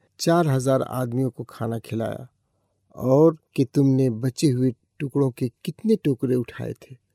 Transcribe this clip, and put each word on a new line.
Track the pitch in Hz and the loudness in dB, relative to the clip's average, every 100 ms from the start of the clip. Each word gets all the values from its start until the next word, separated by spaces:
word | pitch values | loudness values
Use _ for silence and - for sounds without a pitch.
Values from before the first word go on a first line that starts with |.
| _ _ | _ _
चार | 165 170 160 | 0 2 2
हजार | 131 127 135 | 0 2 0
आदमियों | - 127 127 120 131 | 0 -4 -4 -2 -4
को | - | -6
खाना | 117 - 113 117 | -14 -8 -6 -6
खिलाया, | - 110 110 107 127 _ _ _ _ _ _ - | -6 -6 -6 -8 -14 _ _ _ _ _ _ -6
और | 127 135 165 156 _ - | 2 6 6 4 _ -2
कि | 131 | 0
तुमने | 151 135 131 131 | 2 2 4 2
बचे | 110 127 - 156 | -2 -6 -2 0
हुए | 123 127 117 _ _ | 2 0 -2 _ _
टुकड़ों | 143 139 135 | -6 -2 -2
के | - 127 - - | -2 -6 -6 -12
कितने | - 214 214 | -6 0 0
टोकरे | 151 127 127 127 | 0 -2 0 -2
उठाए | 113 - 117 | -4 -8 -10
थे? | 117 - 127 _ | -10 -16 -20 _